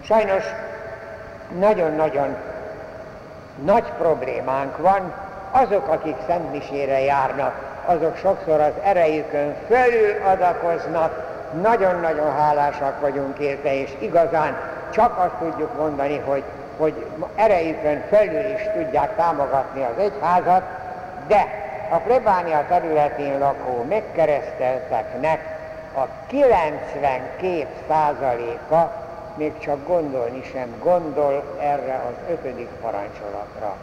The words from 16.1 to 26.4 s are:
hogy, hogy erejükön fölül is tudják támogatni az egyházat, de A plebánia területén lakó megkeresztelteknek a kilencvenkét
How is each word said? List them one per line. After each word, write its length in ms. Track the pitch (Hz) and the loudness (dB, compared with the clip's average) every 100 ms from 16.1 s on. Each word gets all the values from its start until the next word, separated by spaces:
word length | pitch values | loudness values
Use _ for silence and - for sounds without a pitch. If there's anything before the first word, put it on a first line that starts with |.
| 147 - | -2 0
hogy, 180 | 139 135 - - - | -2 -2 -12 -14 -2
hogy 280 | 156 151 - 156 170 - | -2 -2 -10 -8 -8 2
erejükön 680 | 220 185 165 156 151 151 - | 4 4 2 0 0 -2 4
fölül 420 | 202 202 156 143 | 4 4 2 -2
is 100 | - - | -2 -2
tudják 420 | - 160 147 143 - | -2 0 0 0 2
támogatni 680 | 170 151 135 135 127 135 | 2 2 2 0 -2 -4
az 200 | 127 117 | -4 0
egyházat, 580 | 202 196 156 180 156 185 185 - - - - - - | 0 0 2 2 6 4 2 -10 -10 -10 -12 -12 2
de 180 | 202 170 - - - - | 4 4 -2 -8 -8 -2
A 40 | 165 | -2
plebánia 720 | 180 254 220 185 175 151 143 | 2 2 4 2 2 0 2
területén 720 | 175 170 156 147 131 143 139 | 2 2 2 2 0 -2 0
lakó 460 | 139 131 - 123 123 | 0 0 -4 -4 0
megkeresztelteknek 1700 | 208 220 - 156 143 - - 127 131 - 123 131 127 151 160 - - - - - 135 | -2 -2 0 2 2 -2 -2 -2 -2 -2 -4 -4 -2 0 0 -4 -12 -12 -14 -8 -4
a 60 | 131 - - | -4 -6 -6
kilencvenkét 1400 | 262 | 4